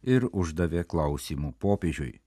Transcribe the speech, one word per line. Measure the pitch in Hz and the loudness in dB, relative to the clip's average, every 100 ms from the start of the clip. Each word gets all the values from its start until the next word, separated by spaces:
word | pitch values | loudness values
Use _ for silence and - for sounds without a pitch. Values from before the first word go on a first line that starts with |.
ir | - 127 120 | 4 4 4
uždavė | 101 85 80 87 82 | 0 -2 0 0 0
klausimų | 85 85 73 71 - 73 73 - | 0 0 0 -2 -4 -6 -6 -4
popiežiui. | 98 101 87 76 65 - | 0 0 0 -2 -6 -10